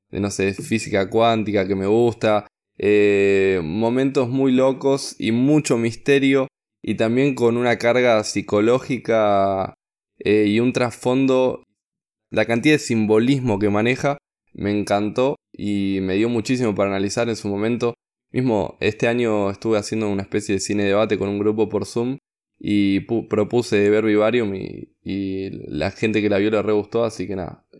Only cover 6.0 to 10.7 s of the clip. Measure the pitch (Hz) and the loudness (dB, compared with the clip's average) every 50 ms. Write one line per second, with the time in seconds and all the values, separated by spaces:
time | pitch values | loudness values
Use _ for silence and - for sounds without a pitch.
6 | - - 139 139 135 135 135 135 131 - _ _ _ _ _ _ - - 107 95 | 0 2 2 4 4 4 2 2 0 -2 _ _ _ _ _ _ -6 -4 -2 0
7 | 117 113 117 127 135 143 131 123 120 117 117 120 123 123 117 - - 117 117 127 | 0 0 2 2 2 0 2 2 2 2 2 2 0 0 0 0 2 2 2 4
8 | 123 123 113 107 107 - - 104 95 - - 104 104 113 120 127 - - 139 110 | 4 4 4 2 0 -2 -4 -6 -4 0 0 2 4 4 2 2 0 -2 -6 -4
9 | - - 113 110 107 104 101 98 98 98 98 95 92 - - _ _ _ _ _ | -2 0 0 2 2 2 2 2 2 0 0 -2 -4 -6 -10 _ _ _ _ _
10 | _ _ _ - - 95 104 107 107 104 104 110 120 127 | _ _ _ -6 -2 2 2 2 2 2 2 2 2 0